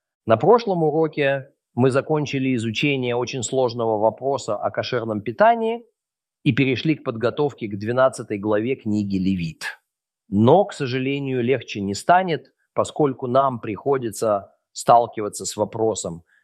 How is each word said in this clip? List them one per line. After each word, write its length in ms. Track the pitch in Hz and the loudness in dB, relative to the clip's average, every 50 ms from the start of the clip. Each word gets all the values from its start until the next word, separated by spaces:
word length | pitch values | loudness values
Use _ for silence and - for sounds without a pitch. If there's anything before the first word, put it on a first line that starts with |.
| _ _ _ _ - | _ _ _ _ 2
На 100 | 110 113 | 2 4
прошлом 460 | 110 - 170 233 240 233 202 185 175 160 | 4 6 6 6 6 4 2 0 0 0
уроке 720 | 151 143 160 160 156 156 156 143 135 139 139 131 - _ _ _ _ - | 0 2 2 0 0 0 -2 0 0 0 -2 -4 -10 _ _ _ _ -2
мы 180 | - 123 135 120 | 2 2 4 4
закончили 640 | 139 - - 156 151 147 - - 139 131 135 131 | 2 0 2 0 0 0 -2 -2 -2 0 0 0
изучение 580 | 117 110 117 107 - 151 147 139 131 123 123 120 | 0 -2 -2 -2 0 0 0 0 0 -2 -2 -2
очень 300 | 120 123 120 - 135 113 | -2 -2 -4 -4 -6 -6
сложного 540 | - 135 131 131 120 113 120 113 113 110 104 | -2 0 0 0 0 0 -2 0 0 0 4
вопроса 580 | 107 113 110 - 127 135 139 123 - - 107 | 2 2 2 2 -4 -4 -4 -4 -4 -4 -6
о 160 | 101 - 104 - | -4 -4 -4 -4
кошерном 500 | - 110 - 131 123 110 113 110 104 95 | -4 -6 -4 -4 -4 -4 -2 -4 -4 -4
питании 640 | - 110 - 202 226 233 226 226 220 233 233 233 _ _ _ _ _ _ _ _ _ _ _ - | -6 0 4 4 4 4 4 0 -4 -4 -6 -8 _ _ _ _ _ _ _ _ _ _ _ 0
и 100 | 143 113 | 0 2
перешли 440 | 135 139 131 127 110 - 160 151 | 2 2 2 0 0 0 -2 -2
к 80 | - - | -2 -2
подготовке 640 | 131 117 110 117 113 113 - 147 143 - - 120 101 | -8 -6 -2 -2 -2 -2 0 -4 -4 -4 -6 -10 -8
к 100 | 104 98 | -8 -6
двенадцатой 600 | 107 107 123 127 131 131 127 - 117 - 110 101 | -4 -2 2 4 4 2 2 0 -8 -8 -6 -4
главе 360 | 101 107 107 104 110 127 131 | -2 0 0 0 0 -2 -4
книги 420 | 110 - 110 104 107 104 101 98 | -4 -2 -2 -2 -2 -2 0 -2
«Левит». 640 | 92 92 95 98 90 85 80 78 - - - - _ _ _ _ _ _ _ _ _ _ | 0 0 0 0 0 -2 -6 -8 -8 -10 -12 -12 _ _ _ _ _ _ _ _ _ _
Но, 380 | - - 104 110 120 156 185 302 | -4 0 4 6 6 6 6 4
к 80 | 302 - | 2 -4
сожалению, 680 | - 147 123 123 131 131 135 139 143 139 135 131 127 | -8 -6 -4 -4 -4 -2 -2 -4 -4 -4 -4 -2 -2
легче 400 | 117 120 135 120 - - - 110 | 0 0 0 0 -2 -6 -8 -6
не 140 | 98 98 98 | -4 -4 -6
станет, 580 | - - - 175 185 190 180 160 135 - _ _ _ _ _ - | -6 2 4 4 4 4 0 -4 -6 -6 _ _ _ _ _ -4
поскольку 540 | 113 104 - - - 156 139 127 - 135 123 | -4 -4 -4 0 0 0 0 0 -2 -4 0
нам 320 | 123 135 139 135 127 113 | 2 2 2 2 0 -4
приходится 960 | - 120 101 - - 139 139 135 120 110 101 - 113 110 104 98 95 - _ _ _ _ - | -6 -8 -8 -6 -2 -2 -2 -2 -2 -4 -6 -2 0 0 0 0 -2 -8 _ _ _ _ -16
сталкиваться 720 | - - - 123 117 120 113 - 113 104 101 - - 98 | -10 -2 2 4 4 4 2 -4 -6 -6 -6 -6 -8 -10
с 120 | 90 - | -10 -4
вопросом 680 | 107 107 98 - 110 110 110 101 - - 90 85 85 - _ _ _ | -4 -4 -4 -2 -2 -2 -2 -2 -2 -6 -10 -10 -12 -16 _ _ _